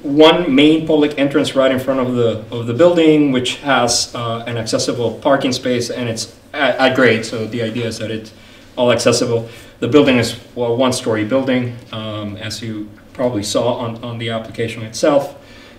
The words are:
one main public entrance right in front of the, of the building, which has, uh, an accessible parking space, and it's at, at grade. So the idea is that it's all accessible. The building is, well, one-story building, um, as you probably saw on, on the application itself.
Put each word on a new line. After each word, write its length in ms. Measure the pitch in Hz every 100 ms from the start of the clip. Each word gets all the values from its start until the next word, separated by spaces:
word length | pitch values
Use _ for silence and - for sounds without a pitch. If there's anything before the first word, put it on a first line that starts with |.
one 500 | 147 143 160 175 170
main 360 | 135 151 160 160
public 280 | 151 147 -
entrance 340 | 139 147 127
right 160 | 131 131
in 80 | 127
front 220 | 135 135
of 160 | 123 123
the, 280 | 113 110 -
of 160 | 120 117
the 80 |
building, 560 | 120 175 170 160 151 147
which 280 | 127 127 -
has, 540 | 143 127 120 - - 127
uh, 260 | 117 117 113
an 80 | 117
accessible 640 | 113 127 - 117 117 110
parking 320 | 147 139 139
space, 360 | 123 127 123 120
and 200 | 127 120
it's 260 | 113 - - -
at, 220 | 147 135 123
at 180 | 131 123
grade. 280 | 123 110
So 220 | - 117 110
the 160 | 120
idea 240 | 113 120 113
is 120 | 107
that 120 | 107
it's 220 | 110 110 - - - -
all 160 | - 123
accessible. 580 | 117 - 120 120 113 - - - -
The 80 | 120
building 320 | 147 135 123
is, 180 | 110 - - 120
well, 200 | 120 117
one-story 480 | 131 123 123 107 107
building, 500 | 135 131 127 120 117 -
um, 440 | 113 110 107 104 98
as 220 | 110 -
you 300 | 117 107 107 - -
probably 320 | - 123 110
saw 300 | 98 131 120
on, 280 | 120 117 113
on 160 | 123 113
the 120 | 113
application 520 | 113 110 - 113 117
itself. 580 | 113 - 156 139 - - - - -